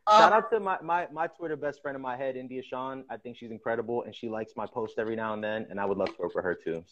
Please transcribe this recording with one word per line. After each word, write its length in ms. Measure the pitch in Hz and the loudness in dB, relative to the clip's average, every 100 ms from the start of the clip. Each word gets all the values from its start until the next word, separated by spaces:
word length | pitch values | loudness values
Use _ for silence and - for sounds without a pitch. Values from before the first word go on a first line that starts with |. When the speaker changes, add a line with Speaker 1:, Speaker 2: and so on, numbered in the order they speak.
| - | 8
Speaker 1:
Um, 140 | 214 | 10
Speaker 2:
shout 120 | 220 | 10
out 180 | 214 - | 8 4
to 100 | 220 | 0
my, 180 | 196 180 | 0 -2
my, 260 | 160 175 147 | 0 -2 -2
my 140 | 156 170 | -4 -6
Twitter 280 | - 170 147 | -4 -6 -4
best 240 | 143 139 | -4 -4
friend 120 | 143 135 | -8 -6
in 60 | |
my 140 | 131 123 | -6 -4
head, 200 | 135 131 | -4 -4
India 260 | 127 127 | -8 -10
Shawn. 420 | 123 131 131 135 131 | -8 -6 -6 -8 -10
I 80 | 117 | -12
think 200 | 123 120 | -12 -14
she's 140 | 120 | -12
incredible, 500 | 110 - 117 110 120 | -8 -2 -2 -2 -4
and 120 | 107 | -4
she 140 | - 113 | -8 -6
likes 240 | 110 - 117 | -6 -6 -8
my 100 | 101 | -8
post 320 | 123 110 - | -6 -6 -4
every 160 | 110 113 | -4 -2
now 160 | 110 | -2
and 80 | 107 | -2
then, 240 | 107 110 110 | -2 -4 -4
and 100 | 98 | -4
I 40 | |
would 120 | 98 95 | -2 0
love 160 | 92 | -2
to 60 | - | -2
work 120 | 87 | -4
with 100 | 87 | -2
her 100 | 90 | -2
too. 300 | 85 82 82 - | -2 -4 -6 -6